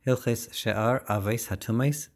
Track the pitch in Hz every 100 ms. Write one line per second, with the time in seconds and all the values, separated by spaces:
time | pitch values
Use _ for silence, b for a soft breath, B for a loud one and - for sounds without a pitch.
0 | - 127 - 117 - - 113 101 110 131
1 | - 104 101 117 - 92 - 113 139 147
2 | -